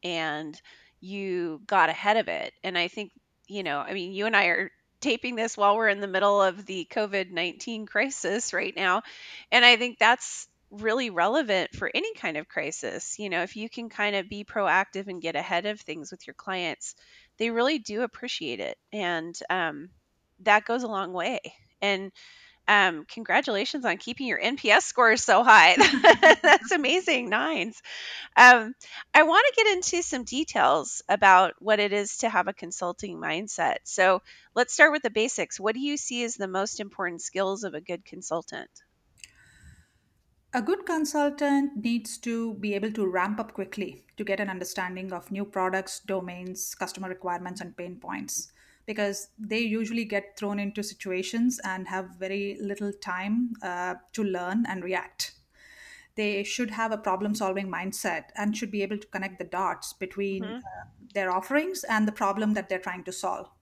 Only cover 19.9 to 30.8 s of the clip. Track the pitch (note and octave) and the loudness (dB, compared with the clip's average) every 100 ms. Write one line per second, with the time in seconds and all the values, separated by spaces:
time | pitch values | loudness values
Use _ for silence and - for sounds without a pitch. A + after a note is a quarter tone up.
19.9 | _ _ _ _ _ F#3+ G#3 G#3+ A#3+ A#3+ | _ _ _ _ _ 4 4 4 -4 -2
20.9 | G3+ F#3 F3+ F3+ B3+ - - _ _ G3+ | -6 -6 -4 -4 -4 -10 -20 _ _ -2
21.9 | G3 G3 - - - - _ - G#3 F#3 | -2 -4 -14 -20 -20 -20 _ 4 6 6
22.9 | D#3+ D#3 - A3 G#3 C#4+ G3+ - D4 A#3+ | 2 -10 -14 0 2 2 -2 -2 -2 -2
23.9 | A3 - A#3+ C4 F#3+ A3 C4+ - - - | -2 -6 -8 -4 -2 -2 -2 4 4 4
24.9 | - A#3 G#3+ - G3+ A#3+ G#3+ E3 F3+ - | 4 6 6 6 6 10 10 10 10 6
25.9 | C#4 F4+ - D#4+ - F4 F#4+ A3 F4 C4 | 8 8 10 10 8 8 6 6 0 2
26.9 | F4 F#4 C4 A#3+ G#3+ D4 D#4 F#3 - - | 0 2 0 0 0 0 -2 -4 -8 -16
27.9 | - - - - - B3 B3 A3 C4 - | -14 -12 -14 0 10 12 12 6 -10 -16
28.9 | - - D4 D#4 F4+ C5+ B4+ A4 F#4 F4+ | -16 4 6 8 6 6 4 4 2 0
29.9 | F4 E4+ B3+ A#3 B3+ D#4+ - C3 D3+ | -2 -2 -6 -6 -6 -4 2 4 4